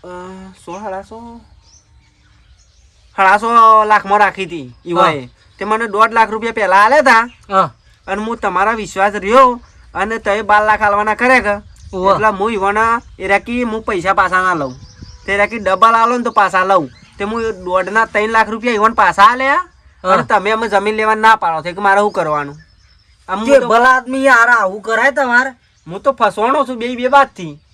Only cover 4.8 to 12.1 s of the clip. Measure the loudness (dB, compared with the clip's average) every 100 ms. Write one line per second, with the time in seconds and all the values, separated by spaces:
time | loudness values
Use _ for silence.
4.8 | -6 0 0 0 -10 _ _ _ -6 -4
5.8 | -4 0 0 2 0 -2 -6 -4 0 4
6.8 | 4 4 4 4 2 _ -4 -2 -2 -6
7.8 | _ _ -10 -8 -8 -6 -4 -2 -2 -2
8.8 | -8 -2 -2 -2 0 4 4 2 -12 _
9.8 | -16 -8 -6 -6 -4 -4 2 2 2 0
10.8 | 0 0 -2 -2 2 2 2 -6 -8 -20
11.8 | -14 -2 0